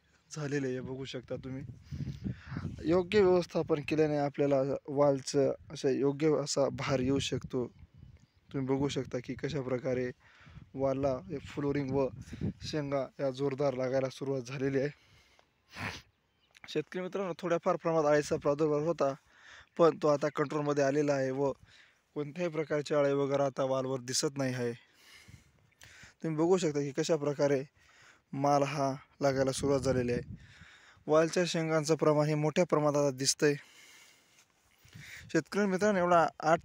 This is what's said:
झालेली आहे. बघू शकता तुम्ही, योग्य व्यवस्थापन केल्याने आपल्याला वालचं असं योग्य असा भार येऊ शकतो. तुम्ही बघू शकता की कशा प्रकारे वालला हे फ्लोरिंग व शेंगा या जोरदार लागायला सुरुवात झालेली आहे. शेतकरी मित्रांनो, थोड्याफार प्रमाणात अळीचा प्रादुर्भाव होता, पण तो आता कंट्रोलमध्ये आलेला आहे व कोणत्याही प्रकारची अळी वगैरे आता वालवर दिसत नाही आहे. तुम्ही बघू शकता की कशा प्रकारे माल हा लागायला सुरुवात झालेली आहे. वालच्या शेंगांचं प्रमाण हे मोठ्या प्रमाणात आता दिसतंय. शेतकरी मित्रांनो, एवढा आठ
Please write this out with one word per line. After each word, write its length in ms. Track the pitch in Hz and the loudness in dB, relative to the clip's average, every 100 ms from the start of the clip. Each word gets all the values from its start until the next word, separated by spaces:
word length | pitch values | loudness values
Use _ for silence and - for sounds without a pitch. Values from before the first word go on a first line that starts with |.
| _ _ _ 156 | _ _ _ -10
झालेली 300 | 147 143 135 | -4 -4 -2
आहे. 140 | 127 | -4
बघू 240 | 123 131 | -6 -10
शकता 320 | 131 131 - 123 | -10 -12 -10 -10
तुम्ही, 260 | 131 131 - - - - - - - - - - - - | -8 -10 -12 -16 -14 -10 -8 -8 -8 -10 -10 -10 -8 -8
योग्य 360 | - 175 175 208 | 0 0 2 4
व्यवस्थापन 600 | 185 180 165 175 156 156 139 | 4 4 2 -4 -2 -2 -2
केल्याने 280 | 156 156 147 | 0 2 2
आपल्याला 400 | 143 139 143 139 139 131 - | -2 0 2 2 0 -4 -4
वालचं 680 | 139 143 139 - 143 135 - - | 2 2 2 0 2 2 0 -8
असं 180 | 156 143 | -4 -2
योग्य 440 | 127 139 139 156 139 | 0 0 2 0 0
असा 240 | 143 - 127 | 0 0 0
भार 300 | 127 135 135 | -2 -2 0
येऊ 200 | 127 139 | 2 0
शकतो. 540 | - 127 - 131 117 - - - - - _ _ _ | 0 -6 -4 -4 -6 -8 -20 -20 -20 -20 _ _ _
तुम्ही 240 | 143 131 135 | -6 -2 0
बघू 120 | 143 | 0
शकता 300 | 139 123 127 | -2 -6 -8
की 100 | 120 | -8
कशा 260 | 127 143 143 | -8 -6 -6
प्रकारे 500 | 127 127 127 123 123 - _ - - - - | -4 -4 -2 -2 -4 -8 _ -20 -20 -20 -16
वालला 340 | 135 135 135 139 | -4 -2 0 0
हे 300 | 127 127 - | -2 -6 -10
फ्लोरिंग 520 | - - 143 143 135 | -10 -4 -2 0 0
व 180 | 139 131 - - - - - | 0 0 -4 -14 -8 -6 -6
शेंगा 440 | - 156 143 139 131 - | -6 -6 -2 -4 -4 -4
या 100 | 139 | -4
जोरदार 440 | 131 139 131 143 | -2 -4 0 -2
लागायला 340 | 127 127 131 131 | 0 0 0 -2
सुरुवात 340 | - 139 135 | -4 -6 -4
झालेली 360 | 123 135 135 135 | -6 -4 0 0
आहे. 100 | 143 - _ _ _ _ _ _ _ - - - - _ _ _ _ - - | -2 -6 _ _ _ _ _ _ _ -12 -10 -10 -18 _ _ _ _ -20 -8
शेतकरी 340 | 156 147 180 | -6 -6 -8
मित्रांनो, 300 | 185 190 190 165 | -8 -6 -6 -6
थोड्याफार 380 | 175 170 190 175 | -2 0 0 0
प्रमाणात 340 | 170 160 147 | 2 2 4
अळीचा 260 | 147 147 156 | 4 2 -2
प्रादुर्भाव 480 | 147 143 156 147 | 0 2 2 2
होता, 300 | 156 160 139 139 _ _ - - - - | 0 0 0 -2 _ _ -20 -20 -12 4
पण 200 | 165 127 | 6 6
तो 60 | 156 | 2
आता 200 | 143 151 | 2 0
कंट्रोलमध्ये 560 | 147 147 151 147 143 | -2 -2 -2 0 2
आलेला 280 | 139 147 147 | 2 2 2
आहे 180 | 139 135 | 2 0
व 220 | 131 139 131 - - - _ _ | 0 -2 -4 -12 -20 -20 _ _
कोणत्याही 360 | 151 143 151 175 | -10 -8 -6 -6
प्रकारची 440 | 156 151 151 143 | -4 -2 -2 0
अळी 180 | 151 143 | 2 4
वगैरे 300 | 139 139 139 | 2 2 2
आता 220 | 139 127 | 0 0
वालवर 360 | 135 131 131 135 | -2 0 -2 -4
दिसत 360 | 123 127 156 139 | -4 -2 -2 -2
नाही 180 | 131 | -4
आहे. 180 | 127 120 117 _ _ - - - - _ _ _ _ - - - _ | -2 -4 -6 _ _ -20 -20 -20 -20 _ _ _ _ -20 -20 -20 _
तुम्ही 160 | 165 156 | -6 0
बघू 180 | 170 185 | 2 4
शकता 240 | 165 147 | 2 -2
की 100 | 143 | -4
कशा 260 | 131 156 160 | -2 0 0
प्रकारे 480 | 143 143 143 139 143 _ _ - - - - | 0 2 2 2 -2 _ _ -20 -20 -20 -10
माल 300 | 139 143 143 | -2 4 4
हा 320 | 139 151 139 131 - - | 4 0 -2 -2 -10 -2
लागायला 320 | 139 135 135 | 0 2 0
सुरुवात 280 | 131 139 139 | 0 0 0
झालेली 320 | 131 127 120 | 2 0 0
आहे. 240 | 120 - - - - - - - - - | -2 -4 -16 -18 -20 -20 -20 -20 -14 2
वालच्या 380 | 151 160 185 175 | 4 4 2 0
शेंगांचं 480 | 170 160 160 151 | 0 0 0 2
प्रमाण 320 | 156 156 151 151 | 2 4 4 4
हे 80 | |
मोठ्या 300 | 151 151 180 | 2 0 2
प्रमाणात 360 | 175 151 151 143 | 2 4 2 2
आता 160 | 143 131 | 2 0
दिसतंय. 380 | 135 - 151 143 - - - - - _ _ _ _ _ _ _ - - - - - | -2 2 2 2 -6 -20 -20 -20 -20 _ _ _ _ _ _ _ -20 -20 -18 -18 -2
शेतकरी 340 | 165 - 190 202 | -2 -2 -2 0
मित्रांनो, 320 | 185 208 196 | 2 2 2
एवढा 280 | 175 170 160 - | 4 4 4 0
आठ 200 | 151 165 | 2 2